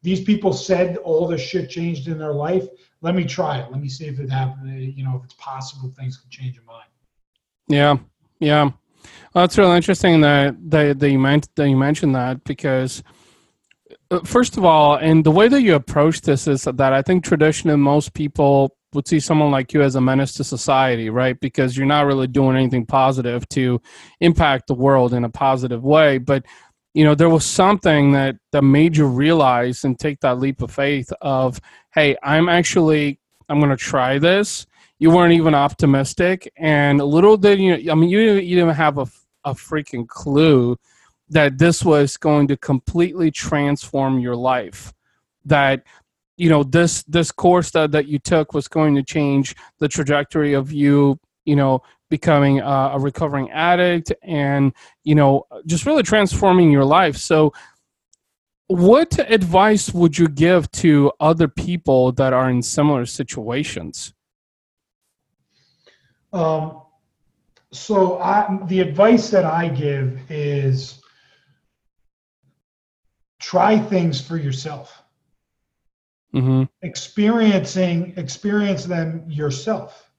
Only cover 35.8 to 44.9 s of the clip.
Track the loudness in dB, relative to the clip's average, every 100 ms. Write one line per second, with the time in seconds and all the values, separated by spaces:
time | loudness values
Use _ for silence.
35.8 | 2 2 0 -2 -2 -2 -8 _ 0 2
36.8 | 2 2 2 4 4 6 4 4 2 0
37.8 | 0 2 2 4 2 2 0 0 2 2
38.8 | 0 -2 -8 _ _ _ -10 -10 -8 -8
39.8 | -8 -10 -12 -12 -2 2 4 4 2 -4
40.8 | _ _ _ _ _ 0 2 2 2 2
41.8 | 2 2 2 -2 0 2 2 -2 -2 -4
42.8 | -4 -2 -2 0 -4 -4 -6 -2 -2 -4
43.8 | -6 -4 -2 -2 -4 -4 -2 -2 -6 -16
44.8 | -20